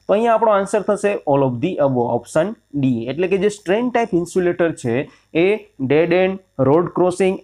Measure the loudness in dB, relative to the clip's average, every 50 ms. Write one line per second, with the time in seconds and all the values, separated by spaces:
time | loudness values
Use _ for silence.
0 | _ -2 0 2 2 2 2 2 2 2 2 2 0 0 -2 -2 0 0 -2 0
1 | 0 -2 -2 -2 -2 0 2 2 2 0 0 -2 -4 -4 -2 0 0 0 0 0
2 | 0 0 -2 -4 -4 -2 -2 -2 -2 -2 -4 -10 _ _ -6 -2 0 0 0 -2
3 | -4 -6 -4 -4 -2 -2 -2 0 0 -2 -2 -4 -4 -2 -2 0 0 0 0 -2
4 | -2 0 -2 -2 -2 -2 -2 0 0 0 0 0 0 -2 -2 -4 -4 -2 -2 -2
5 | -4 -6 -12 _ _ _ -2 0 2 2 0 -2 -6 -14 _ _ -2 0 2 2
6 | 2 2 2 2 2 0 -2 -6 -12 _ _ 0 2 4 4 2 2 0 0 0
7 | 0 0 2 0 0 0 0 -2